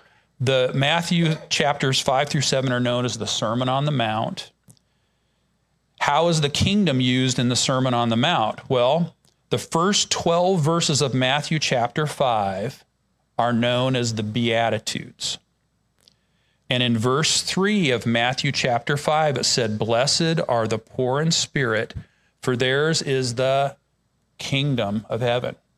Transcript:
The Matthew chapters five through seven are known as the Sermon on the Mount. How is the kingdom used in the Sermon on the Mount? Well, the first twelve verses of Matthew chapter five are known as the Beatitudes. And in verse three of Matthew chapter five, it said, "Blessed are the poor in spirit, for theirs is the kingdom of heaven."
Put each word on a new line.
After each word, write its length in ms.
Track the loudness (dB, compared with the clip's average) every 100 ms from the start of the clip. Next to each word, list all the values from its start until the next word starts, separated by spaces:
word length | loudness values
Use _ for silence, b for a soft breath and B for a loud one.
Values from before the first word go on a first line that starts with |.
| b b b _
The 320 | 0 2 2 0
Matthew 600 | 0 0 0 0 2 0 -4
chapters 520 | -2 0 0 0 0
five 280 | 2 2 0
through 120 | 0
seven 300 | 0 0 0
are 80 | 0
known 260 | 0 0 -2
as 120 | -4
the 100 | -4
Sermon 420 | -4 -2 -2 0
on 160 | 0 0
the 60 |
Mount. 600 | 0 -2 -2 -4 -6 -14 _ _ -20 _ _ _ _ _ _ _ _ _ _ _ _
How 260 | 0 2 2
is 140 | 2
the 80 | 0
kingdom 500 | 0 0 2 2 2
used 400 | 2 2 0 0
in 100 | 0
the 60 | 0
Sermon 380 | 0 0 2
on 160 | 0 0
the 80 | 2
Mount? 520 | 2 2 0 -4 -2
Well, 460 | 2 2 2 0 -6 _ _ _
the 80 | -4
first 520 | -2 0 2 2 0
twelve 520 | -2 2 2 2 2
verses 400 | 2 2 2 0
of 120 | 0
Matthew 460 | 0 0 0 0 -2
chapter 460 | 0 0 0 -2 -4
five 800 | 0 0 2 0 -4 -6 -10 _ _ _ _ _ -2
are 160 | 0
known 420 | 2 2 2 0 0
as 200 | -2 -2
the 80 |
Beatitudes. 1120 | -4 -2 0 2 2 0 -4 -8 -10 -10 -8 -8 _ _ _ _ _ _ b b b b b b b
And 120 | 0
in 160 | 0 2
verse 460 | 2 2 0 -2
three 480 | -2 0 0 2 2
of 140 | 2 0
Matthew 460 | 0 0 0 -2
chapter 460 | -2 0 -2 -2 -2
five, 400 | 0 2 2 0
it 80 | -2
said, 320 | 0 -2 -2
"Blessed 640 | 0 2 2 0 0 0 0
are 200 | -2 0
the 120 | -4
poor 420 | -6 -4 -2 0
in 100 | 0
spirit, 640 | 0 -2 -2 0 -2 -4 -8 B B B B
for 140 | -4 0
theirs 460 | 2 2 2 0
is 320 | 0 -2 -2 -2
the 400 | 0 0 -2 -6 _ _ _ _ _ _
kingdom 640 | -4 -2 0 0 -2 -4 -4
of 140 | -4
heaven." 340 | -2 -2 -4 -10 _